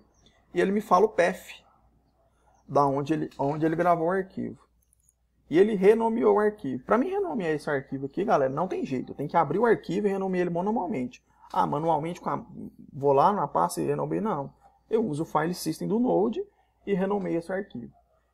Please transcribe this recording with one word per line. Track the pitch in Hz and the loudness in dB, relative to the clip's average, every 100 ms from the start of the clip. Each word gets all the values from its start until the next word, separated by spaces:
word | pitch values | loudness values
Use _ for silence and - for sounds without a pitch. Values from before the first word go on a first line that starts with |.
| _ _ _ _ _ | _ _ _ _ _
e | 175 | 0
ele | 185 | 0
me | 202 | 0
fala | - 180 214 | 2 4 4
o | |
path | - 175 185 - - _ _ _ _ _ _ _ _ _ _ - | 4 0 0 -12 -20 _ _ _ _ _ _ _ _ _ _ -2
da | 139 143 | 2 2
onde | 139 143 | 0 -2
ele, | 156 156 - | -2 -4 -4
onde | 139 151 160 | -4 0 0
ele | 165 | 0
gravou | 175 170 165 | 2 2 0
o | |
arquivo. | 190 185 - 117 110 _ _ _ _ _ _ _ _ - | -2 -4 -8 -10 -10 _ _ _ _ _ _ _ _ 0
E | 151 | 4
ele | 208 208 | 4 4
renomeou | 190 226 226 226 233 202 | 4 4 2 0 2 4
o | |
arquivo. | 208 208 - 127 - | 2 -2 -8 -6 0
Pra | 214 | 0
mim | 349 | 0
renomear | 392 370 277 170 | -2 -4 -4 -2
esse | 151 160 | -2 -2
arquivo | 143 131 135 139 | -4 -4 -8 -8
aqui, | - | -4
galera, | 208 170 131 | 2 2 2
não | 139 185 | 0 -4
tem | 392 294 | -4 -4
jeito. | 127 - | -6 -6
Eu | - | -8
tenho | 151 | -2
que | 170 | 0
abrir | 147 180 | 0 2
o | 233 | 2
arquivo | 196 - 175 208 | 2 0 -2 -2
e | |
renomear | 196 190 180 | -2 -2 -2
ele | 175 | -2
manualmente. | 170 196 233 339 180 247 - _ _ - | -2 -2 -2 -2 -4 -6 -10 _ _ -6
Ah, | 185 180 | -2 0
manualmente, | 147 165 156 160 175 | 0 0 0 -2 -6
com | - | -6
a, | 143 - - - - - | -6 -8 -16 -16 -16 -18
vou | 143 143 | -2 2
lá | 139 165 | 6 6
na | 208 143 | 4 -2
pasta | - 170 - | 0 0 -2
e | 147 | -4
renomeio. | 147 147 160 | -2 -2 -2
Não. | 214 156 139 - _ _ - | -2 -4 -6 -14 _ _ -4
Eu | 226 214 | -2 0
uso | 147 | -4
o | 160 | -2
file | 151 160 | -2 -2
system | 175 160 160 170 | -4 -6 -6 -2
do | 214 | 0
Node | 247 170 226 277 403 _ _ _ - | 2 2 2 -2 -10 _ _ _ -4
e | |
renomeio | 190 190 202 180 165 | -2 0 -2 -2 -4
esse | 165 | -4
arquivo. | 190 202 - 208 _ _ _ _ | -8 -8 -12 -14 _ _ _ _